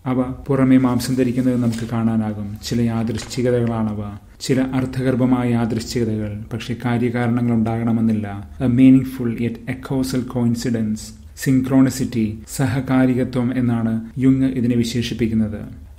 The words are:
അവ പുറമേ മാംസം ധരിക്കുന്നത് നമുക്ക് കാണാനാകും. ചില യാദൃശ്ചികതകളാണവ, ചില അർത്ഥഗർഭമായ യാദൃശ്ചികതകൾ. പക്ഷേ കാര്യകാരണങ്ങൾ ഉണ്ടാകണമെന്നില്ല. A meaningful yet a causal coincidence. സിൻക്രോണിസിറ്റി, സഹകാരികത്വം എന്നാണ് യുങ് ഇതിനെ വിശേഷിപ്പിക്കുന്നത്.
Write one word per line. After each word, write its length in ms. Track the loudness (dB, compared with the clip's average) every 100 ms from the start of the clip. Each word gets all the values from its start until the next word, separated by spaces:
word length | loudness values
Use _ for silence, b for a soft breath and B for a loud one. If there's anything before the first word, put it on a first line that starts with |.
| -4
അവ 160 | -2
പുറമേ 560 | -2 -4 -2 2 6 6
മാംസം 380 | 4 2 0 0
ധരിക്കുന്നത് 480 | 2 2 0 2
നമുക്ക് 260 | 0 -2 -2
കാണാനാകും. 640 | 0 0 0 -2 -4 -8 -10
ചില 180 | -4 -2
യാദൃശ്ചികതകളാണവ, 1400 | 0 0 -2 -4 -6 -2 0 2 0 0 -2 -4 -8 -12 b -8
ചില 200 | -2 0
അർത്ഥഗർഭമായ 880 | 0 -2 -2 -2 0 2 2 2 2
യാദൃശ്ചികതകൾ. 880 | 0 0 -2 -4 -2 -2 -2 -4 -8 -8
പക്ഷേ 220 | -8 -6 -6 -2
കാര്യകാരണങ്ങൾ 680 | 0 0 0 0 0 2
ഉണ്ടാകണമെന്നില്ല. 960 | 2 2 0 0 2 2 0 -2 -8 -12 -4 0
A 60 |
meaningful 600 | 6 8 8 4 -4 -4 -2
yet 120 | -4
a 220 | -4 -8 -8
causal 460 | -4 -4 -2 -4 -4 -2
coincidence. 640 | 0 0 -2 -2 -2 -4 -8 -18 -20 -6
സിൻക്രോണിസിറ്റി, 1040 | 0 2 4 4 4 2 -4 -2 -2 -4 -8 -4
സഹകാരികത്വം 960 | -2 0 0 2 2 2 0 0 0 0
എന്നാണ് 460 | 0 0 0 -2 -4 0
യുങ് 260 | 4 4
ഇതിനെ 320 | 2 0 2 2
വിശേഷിപ്പിക്കുന്നത്. 1160 | 0 -2 -4 -2 0 2 0 -4 -10 -14 -14